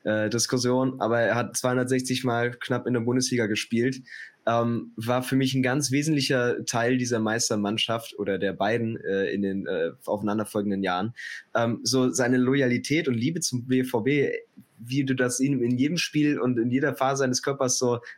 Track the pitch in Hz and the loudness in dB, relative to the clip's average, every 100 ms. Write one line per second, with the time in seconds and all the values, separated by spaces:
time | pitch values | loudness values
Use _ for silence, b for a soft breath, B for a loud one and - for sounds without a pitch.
0 | - 107 107 117 - 127 123 127 131 131 | -2 0 0 0 0 0 2 2 2 0
1 | 110 117 107 120 104 - 127 127 123 127 | 0 2 2 2 -2 -2 0 0 2 0
2 | 127 127 127 117 120 120 - 123 120 123 | 0 -2 0 0 0 -4 -4 -2 0 0
3 | 117 127 127 120 107 107 - 117 127 131 | 0 0 0 0 0 -2 -2 0 0 -2
4 | B B B B 113 117 117 117 - - | B B B B 0 2 2 -2 -6 -8
5 | 113 127 131 135 131 131 127 143 123 143 | -2 0 2 2 2 2 2 2 0 0
6 | 156 147 135 131 120 - - 117 120 131 | 2 0 2 2 2 0 -2 0 2 2
7 | 120 117 110 113 - 104 101 107 - 113 | 2 0 2 0 0 0 0 0 -2 -2
8 | - - 98 95 98 95 104 117 113 113 | -4 -6 -2 0 -2 0 0 0 -2 -4
9 | - 98 95 101 98 98 85 87 82 67 | -2 0 0 0 -2 -2 -2 -2 -2 -4
10 | - 101 104 107 104 107 104 98 95 90 | -4 -2 0 -2 -2 -2 -2 0 0 0
11 | 110 B B B B 113 117 104 117 131 | -2 B B B B 0 0 -2 0 2
12 | 127 - 123 127 127 139 127 120 - 156 | 2 2 2 4 4 4 2 0 0 0
13 | 139 117 135 170 - 123 120 127 127 117 | 0 0 0 -2 -4 -4 0 0 0 0
14 | 127 147 127 - - - - - 117 139 | 2 2 0 -2 -10 -20 -20 -18 -6 -2
15 | 135 127 123 131 135 131 120 123 147 170 | 0 2 0 2 0 2 2 2 0 0
16 | - 151 147 143 123 117 120 131 143 - | -2 0 2 2 0 0 0 0 0 0
17 | 135 139 131 123 143 135 127 - 123 117 | 0 2 0 0 -2 0 0 0 0 0
18 | B | B